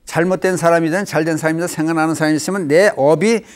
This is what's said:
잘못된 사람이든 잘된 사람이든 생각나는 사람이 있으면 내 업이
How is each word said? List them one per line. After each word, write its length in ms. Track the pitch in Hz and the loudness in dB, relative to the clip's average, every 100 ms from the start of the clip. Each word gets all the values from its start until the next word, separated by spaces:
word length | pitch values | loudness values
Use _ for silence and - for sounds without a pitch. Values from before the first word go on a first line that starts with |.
| - | -6
잘못된 500 | 156 175 185 185 185 | -2 0 0 0 0
사람이든 480 | 170 170 165 170 202 | 2 2 2 -2 -2
잘된 300 | 156 156 160 | -2 -2 -2
사람이든 300 | 160 160 170 | -2 -2 -4
생각나는 480 | 165 160 165 156 156 | -4 -2 0 -2 0
사람이 220 | 156 151 | 0 0
있으면 320 | 156 196 156 | -2 -4 2
내 220 | 151 202 - | 4 4 2
업이 460 | 139 160 202 226 - | 2 2 2 0 -4